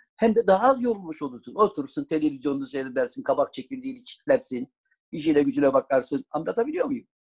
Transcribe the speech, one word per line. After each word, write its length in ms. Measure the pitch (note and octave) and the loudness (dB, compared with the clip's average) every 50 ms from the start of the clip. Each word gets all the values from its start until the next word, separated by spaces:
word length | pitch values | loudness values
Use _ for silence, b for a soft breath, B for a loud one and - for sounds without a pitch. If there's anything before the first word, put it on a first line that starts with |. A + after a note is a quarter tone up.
| b b _ | b b _
hem 180 | - A3+ A#3 G#3 | 0 2 2 4
de 120 | A3+ F#3 | 2 4
daha 200 | F#3+ F#3+ F#3+ A#3 C4 | 4 4 4 6 4
az 140 | C4+ B3 B3 | 4 2 0
yorulmuş 380 | A#3+ A3 G3+ F3+ D#3+ D#3 - | -2 -2 -4 -6 -10 -10 -8
olursun. 340 | D#3 C3+ B2 A#2 - B2 - | -10 -10 -10 -12 -16 -8 0
Oturursun, 500 | - G#3 G3 - D3+ C3+ C3+ - D3+ C#3 | 2 2 2 2 -2 -8 -6 -6 -8 -4
televizyonunu 640 | - D#3+ D3+ D3+ D3+ C#3 C3 B2 D3 C#3 C#3 C#3 | -2 -2 0 0 -2 -2 -2 -4 -4 -4 -4 -6
seyredersin, 560 | A#2+ C#3+ C3+ C3 C3 B2 C3 B2+ A#2+ - C3+ - | -6 -6 -6 -6 -4 -2 -2 -2 -2 -4 -4 -2
kabak 300 | - C3+ C#3+ C3+ - - | 0 0 0 0 -2 -4
çekirdeğini 500 | C3+ - - C3+ C3 B2+ C3+ B2 - - | -10 -12 -12 -12 -10 -10 -10 -12 -12 -14
çitlersin, 720 | - - - _ - C3+ B2+ - - B2+ A#2+ C3 - _ _ _ _ _ _ _ _ | -18 -18 -6 _ 0 0 0 0 -4 -8 -8 -8 -10 _ _ _ _ _ _ _ _
işine 300 | - E3 C#3+ D#3+ D3+ C#3+ C#3+ | -10 -4 0 2 4 4 4
gücüne 300 | C#3 A#2+ C#3+ C#3+ C3+ C3+ | 2 2 2 4 4 4
bakarsın. 520 | C3+ - - C3+ C3 A#2+ - C#3+ B2+ - _ | 2 2 2 0 0 0 0 -4 -6 -6 _
Anlatabiliyor 540 | - D3+ D#3+ F3 F#3+ A3+ A#3+ D4+ D4+ F3+ E3 | -8 -6 -4 -2 -2 -2 -2 -2 -2 -2 -2
muyum? 220 | C4 C3+ A2+ - _ _ _ | -2 -4 -6 -8 _ _ _